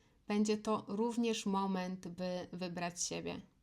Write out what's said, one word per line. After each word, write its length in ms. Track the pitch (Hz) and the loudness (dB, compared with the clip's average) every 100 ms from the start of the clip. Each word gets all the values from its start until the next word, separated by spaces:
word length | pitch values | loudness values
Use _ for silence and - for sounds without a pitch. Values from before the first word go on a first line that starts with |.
| _ _ - | _ _ 0
będzie 300 | 208 214 214 | 4 4 2
to 260 | 220 214 - | 2 0 0
również 580 | 202 233 233 233 220 202 | 0 2 4 2 2 2
moment, 640 | 196 196 185 180 185 175 | 2 2 0 0 -4 -8
by 380 | 175 185 180 175 | -4 -2 -2 -6
wybrać 500 | 180 180 170 175 170 | -6 -4 -2 -4 -2
siebie. 380 | - 170 165 180 - _ | -4 -2 -4 -8 -12 _